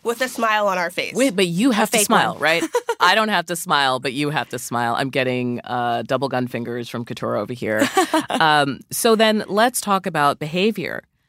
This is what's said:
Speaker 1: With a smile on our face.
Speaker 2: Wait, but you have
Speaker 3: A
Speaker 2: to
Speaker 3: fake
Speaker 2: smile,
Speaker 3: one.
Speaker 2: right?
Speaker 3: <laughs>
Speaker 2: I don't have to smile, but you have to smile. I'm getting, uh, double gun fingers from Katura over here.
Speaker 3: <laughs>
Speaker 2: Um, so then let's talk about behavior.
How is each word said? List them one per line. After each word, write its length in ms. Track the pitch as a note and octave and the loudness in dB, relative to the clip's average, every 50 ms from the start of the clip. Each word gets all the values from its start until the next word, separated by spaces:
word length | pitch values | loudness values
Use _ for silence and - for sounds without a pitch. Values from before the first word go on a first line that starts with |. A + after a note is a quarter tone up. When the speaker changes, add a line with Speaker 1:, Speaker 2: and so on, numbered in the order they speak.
| - | -4
Speaker 1:
With 180 | A3+ A#3 A#3 | -4 -4 -2
a 60 | C4 B3+ | -4 -6
smile 380 | - - A3+ A3 G#3+ G#3+ G#3 | -4 -2 0 0 2 2 2
on 100 | G3+ F#3 | 2 0
our 120 | F3+ F3 F3 | 0 -2 -4
face. 260 | F3+ F3 C3+ F#2+ - | -4 -4 -6 -2 0
Speaker 2:
Wait, 200 | F#3+ C4 C#4 F3+ | 2 2 2 2
but 120 | G3 G3 | 2 0
you 240 | F3 E3+ F3 A#3 C#4 | 0 2 2 2 2
have 180 | A3+ G3+ A3 G#3 | 4 2 2 2
Speaker 3:
A 20 | |
Speaker 2:
to 60 | - | 2
Speaker 3:
fake 80 | A3 G3+ | 0 2
Speaker 2:
smile, 280 | - A3+ F#3+ B2+ A2+ - | 4 4 4 4 2 0
Speaker 3:
one. 80 | - | 0
Speaker 2:
right? 220 | C3+ D#3 - - E4 D4+ - A#4+ A#4 | 0 2 2 2 0 0 -2 -2 -2
Speaker 3:
<laughs> 160 | - A4 - | -2 -2 2
Speaker 2:
I 120 | - F3+ G3 | 4 4 4
don't 120 | A3 A3 G#3+ | 4 2 2
have 180 | G#3 F3 E3+ | 0 0 0
to 80 | - F3 | -2 -6
smile, 420 | E3 - F3+ D#3 C#3+ C#3 C3 C3 B2+ | -6 -2 0 2 2 2 2 0 0
but 140 | C3 C#3 A#2+ | -2 -4 -2
you 160 | C#3 D3 C#3+ | -2 -2 0
have 180 | D3+ C#3+ A#2+ - | 0 -2 -4 -4
to 100 | - B2 | -6 -10
smile. 360 | - - A#2+ A#2 A#2+ A#2 A#2 | -6 -4 -2 -2 0 0 0
I'm 140 | - C#3 C3+ | 0 -2 -2
getting, 500 | B2 C#3 B2+ B2+ B2+ B2+ B2 B2 A#2+ - - | -2 -2 0 0 -2 -2 -2 -4 -4 -6 -6
uh, 380 | - B2 B2 A#2+ A#2+ A#2 A#2 A2+ | -6 -4 -4 -2 -2 -2 -2 -2
double 240 | - C3+ C3 C3+ C3 | -2 -2 -2 -2 -2
gun 180 | B2+ B2+ B2+ | -2 -2 -4
fingers 400 | B2 - A#2+ A#2+ - A#2 B2 A#2+ | -4 -6 -6 -6 -6 -8 -8 -8
from 160 | - - A#2 A#2+ | -8 -8 -10 -8
Katura 360 | - A#2 - - A2+ A#2+ A#2 | -8 -10 -8 -6 -4 -4 -4
over 140 | G#2 A2+ B2 | -4 -6 -8
here. 340 | A#2+ A2+ G#2 G#2+ G#2+ - - - | -6 -4 -2 0 0 0 2 2
Speaker 3:
<laughs> 40 | F#4+ E4+ - - D#4+ C4 - | 0 0 2 0 -2 -2 0
Speaker 2:
Um, 500 | - - D#3+ D#3 D3+ D3 C#3+ C#3 C3 - - - | 0 2 4 4 4 4 2 0 -2 -6 -10 -10
so 240 | - - - A#3 A3 | -4 0 2 4 4
then 280 | G#3 A3 A3 G#3+ G#3+ - | 4 4 4 2 0 -2
let's 320 | - F3+ G#3 A3+ B3+ B3 - | -2 0 2 2 2 2 0
talk 240 | - G#3+ G3 F#3+ F#3 | -2 0 0 0 0
about 340 | F#3+ E3 D#3 C#3+ C#3+ C3+ - | -2 0 2 2 2 2 0
behavior. 640 | D#3 D#3 E3 F3+ F#3+ A3+ G#3+ G3 - A#1 A1 - - _ _ _ _ | -4 -6 -2 0 0 0 0 -2 -6 -6 -8 -8 -12 _ _ _ _